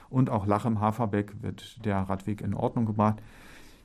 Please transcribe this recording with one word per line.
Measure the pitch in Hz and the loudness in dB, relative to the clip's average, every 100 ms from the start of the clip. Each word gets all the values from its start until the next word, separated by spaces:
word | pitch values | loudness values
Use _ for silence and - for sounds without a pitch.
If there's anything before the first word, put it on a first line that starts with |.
| - | -4
Und | 131 127 | 2 2
auch | 113 101 | 2 2
Lachem-Haferbeck | 101 117 107 107 110 113 101 101 104 | 2 2 2 0 2 0 0 -2 -6
wird | 104 90 - - | -8 -8 -16 -6
der | 110 95 | -2 0
Radweg | 95 98 - 104 | 0 -4 -4 -4
in | 104 | -4
Ordnung | 107 117 123 110 | -2 -2 0 -2
gebracht. | 107 107 107 - - - - - - | 2 2 2 -8 -20 -20 -20 -20 -20